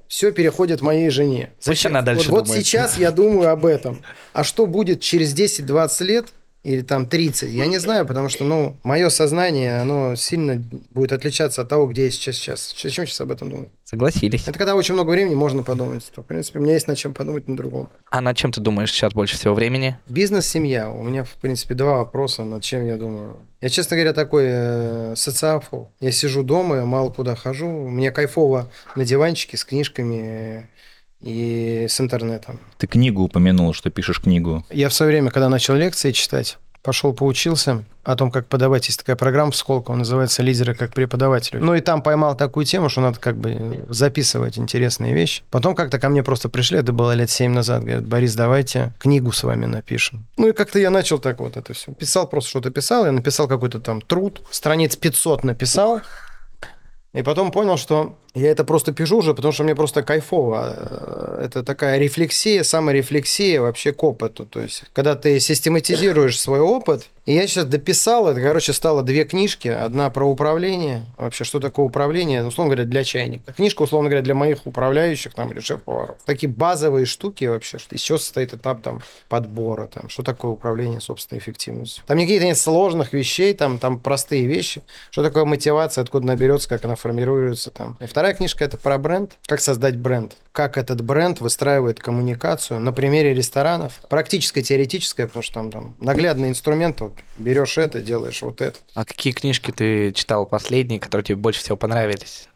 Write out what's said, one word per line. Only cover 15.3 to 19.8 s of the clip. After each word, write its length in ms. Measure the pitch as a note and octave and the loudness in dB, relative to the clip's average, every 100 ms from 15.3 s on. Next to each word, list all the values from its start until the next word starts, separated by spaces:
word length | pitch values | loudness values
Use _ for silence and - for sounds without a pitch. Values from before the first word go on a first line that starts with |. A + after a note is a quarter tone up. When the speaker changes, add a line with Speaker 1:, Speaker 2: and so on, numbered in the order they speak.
| C#3+ | 2
Speaker 1:
можно 280 | D3 C3 | 2 0
подумать. 400 | B2+ B2+ B2+ B2 - | -2 -4 -4 -6 -12
То, 100 | - | -18
в 20 | - | -10
принципе, 340 | D#3+ D#3 D3+ | -8 -6 -2
у 20 | |
меня 100 | D3 | 2
есть 140 | D#3 D3+ | 2 0
над 80 | C#3 | -4
чем 160 | C#3+ | -6
подумать, 340 | C3+ D3 D3 - | -8 -6 -6 -6
на 80 | C3 | -8
другом. 340 | C3 C3 - _ - | -6 -8 -10 _ -6
Speaker 2:
А 80 | B2+ | -2
над 160 | B2 B2 | 0 0
чем 160 | C3 | -2
ты 80 | A2+ | 0
думаешь 320 | G#2+ G#2 A2 | 0 0 0
сейчас 220 | - G#2+ | 0 0
больше 240 | G#2+ G2+ - | 2 -2 0
всего 160 | G#2+ | 2
времени? 440 | G#2 A#2 C3 | 2 2 0